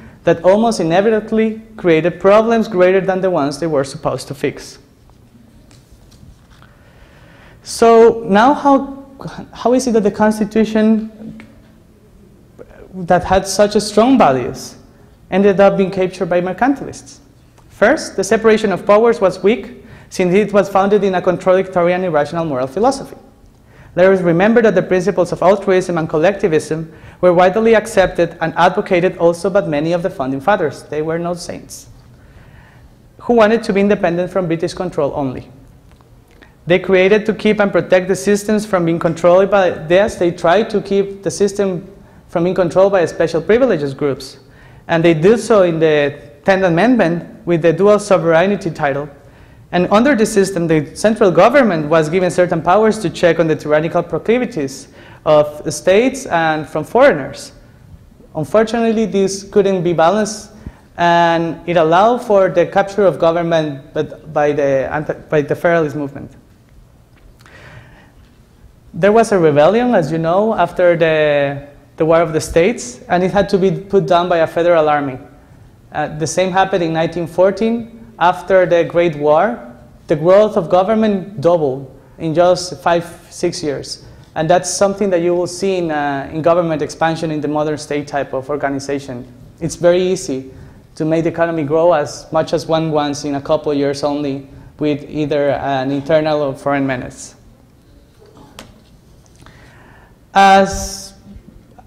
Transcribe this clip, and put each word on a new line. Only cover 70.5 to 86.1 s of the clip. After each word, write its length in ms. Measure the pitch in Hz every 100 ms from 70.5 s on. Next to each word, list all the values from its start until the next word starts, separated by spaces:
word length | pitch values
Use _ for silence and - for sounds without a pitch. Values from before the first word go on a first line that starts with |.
after 420 | 190 175 - 175 165
the, 720 | 160 156 151 143 143 139 - - _ -
the 80 |
War 160 | 160 165
of 100 | 170
the 80 | 151
States, 600 | - 165 185 247 - - -
and 140 | 175
it 80 | 185
had 180 | 202 196
to 80 | 202
be 120 | 190
put 360 | 160 - 196 165
down 220 | 175 180
by 100 | 170
a 80 | 160
federal 420 | 175 170 170 151
army. 280 | 147 143 127 - - _ - - _ -
Uh, 160 | 151 147 151
the 80 | 160
same 260 | - 185
happened 300 | 185 190 196
in 100 | 165
nineteen 340 | 160 165 175 165
fourteen. 800 | - 190 196 226 233 226 - - -
After 480 | 170 180 - 190 175
the 180 | 170
Great 320 | 151 160 175 147
War, 580 | 147 156 208 240 - - - - -
the 100 | 156
growth 400 | 165 196 214 214
of 120 | 165
government 720 | 180 190 220 220 196 170 -
doubled 580 | 160 175 143 135 135 - - -
in 160 | 165
just 480 | 156 175 180 - 143
five, 220 | 175 170 165 - -
six 320 | - 175 170
years. 420 | 147 135 143 - - - -
And 140 | 165 160
that's 220 | 180 175
something 380 | - 196 196 208
that 120 | 175
you 120 | 170
will 120 | 175 175
see 320 | - 196 185
in, 120 | 170
uh, 400 | 151 143